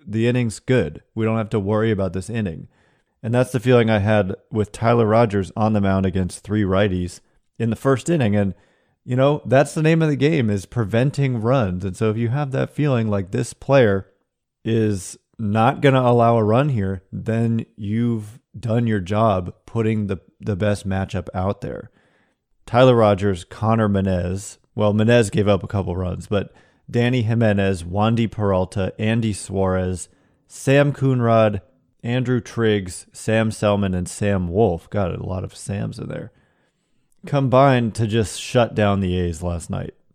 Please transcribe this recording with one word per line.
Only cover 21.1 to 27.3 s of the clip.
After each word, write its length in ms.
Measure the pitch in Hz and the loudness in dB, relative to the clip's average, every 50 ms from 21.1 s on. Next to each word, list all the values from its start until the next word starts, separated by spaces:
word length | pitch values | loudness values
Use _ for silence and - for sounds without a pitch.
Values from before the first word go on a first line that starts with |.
| - 92 85 - - | -4 -6 -8 -6 -6
out 280 | 95 92 98 101 - | -4 -2 -2 -4 -4
there. 280 | - - 60 - - - _ _ _ _ _ _ _ _ _ _ _ _ _ _ _ - | -8 -10 -10 -10 -12 -16 _ _ _ _ _ _ _ _ _ _ _ _ _ _ _ -2
Tyler 280 | - 123 131 131 123 | 4 6 6 6 6
Rogers, 480 | 117 110 104 101 90 101 101 95 87 90 | 6 6 4 4 2 0 -2 -2 -2 -6
Connor 460 | - - - 107 110 113 113 110 104 | -14 -10 -4 -2 0 2 2 2 2
Menez. 680 | 101 98 95 98 95 90 87 90 92 98 104 - - - _ _ _ | 2 0 0 0 -2 -2 -2 -4 -6 -6 -10 -12 -18 -20 _ _ _
Well, 180 | 110 107 104 101 | -2 0 0 2
Menez 380 | 107 110 113 120 120 113 101 | 2 2 4 4 4 2 2
gave 160 | - - 101 104 | 0 0 2 2
up 160 | 101 90 - | 2 0 0
a 40 | - | -4
couple 280 | - 101 90 90 87 | -4 -4 -4 -4 -4
runs, 320 | 90 92 90 90 90 - - | -4 -4 -4 -6 -8 -6 -4
but 260 | 110 98 92 - - _ _ _ _ _ _ - | -4 -4 -4 -6 -10 _ _ _ _ _ _ -4
Danny 340 | - 120 117 123 127 127 113 | -2 0 0 2 0 0 0
Jimenez, 600 | 107 | 0